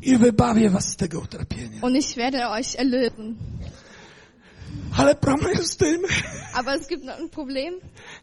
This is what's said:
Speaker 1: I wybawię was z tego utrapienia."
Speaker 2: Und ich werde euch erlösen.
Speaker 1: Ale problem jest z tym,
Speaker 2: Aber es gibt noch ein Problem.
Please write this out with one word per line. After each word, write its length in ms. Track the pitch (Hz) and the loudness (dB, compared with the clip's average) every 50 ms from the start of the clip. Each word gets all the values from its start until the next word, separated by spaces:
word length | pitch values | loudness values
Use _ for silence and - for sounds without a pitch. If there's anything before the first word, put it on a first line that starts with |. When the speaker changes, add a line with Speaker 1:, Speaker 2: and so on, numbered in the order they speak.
| - | 2
Speaker 1:
I 140 | 269 262 240 | 4 6 8
wybawię 520 | 226 247 220 214 240 240 226 220 226 214 | 8 6 6 6 4 4 6 6 6 6
was 180 | 185 180 - - | 4 2 0 -2
z 80 | - | -4
tego 240 | - 101 87 - - | -4 -4 -4 -4 -6
utrapienia." 600 | - - - - - - - - 247 - - - - | -8 -10 -10 -10 -8 -8 -8 -10 -10 -12 -12 -4 -2
Speaker 2:
Und 140 | 247 254 | 2 2
ich 200 | 269 285 - - | 2 2 0 -4
werde 320 | 254 233 262 262 269 - 226 | -2 -2 -2 -2 -2 -2 -2
euch 260 | 208 220 262 - - - | -4 -4 -4 -6 -4 0
erlösen. 580 | 254 277 240 254 254 226 - - 214 214 226 214 - - - - - - - - - - - - - - - - - _ _ _ _ - - - - - - - - - - | 0 2 2 2 2 0 -2 -6 -12 -12 -10 -10 -10 -10 -10 -10 -10 -12 -14 -16 -20 -20 -20 -20 -20 -20 -20 -20 -20 _ _ _ _ -20 -20 -20 -16 -14 -12 -10 -10 -4 0
Speaker 1:
Ale 180 | - 269 277 294 | 4 4 4 4
problem 360 | - - 277 269 294 330 359 392 | 4 4 2 2 2 2 2 0
jest 160 | - 349 330 - | 0 0 -2 0
z 40 | |
tym, 240 | - 381 311 320 339 370 349 - - - - - - - - - | 0 2 2 2 0 0 -2 -2 -2 -4 -6 -10 -14 -14 -8 -6
Speaker 2:
Aber 200 | 247 254 269 277 311 | -6 -4 -2 -4 -4
es 80 | - - | -4 -6
gibt 160 | 349 285 269 | -10 -10 -8
noch 140 | 262 214 - | -12 -12 -10
ein 100 | 311 320 | -12 -12
Problem. 440 | - - 302 254 269 262 269 330 359 370 - - - - - - - - | -10 -10 -10 -6 -6 -6 -6 -6 -8 -12 -14 -18 -20 -20 -20 -20 -20 -18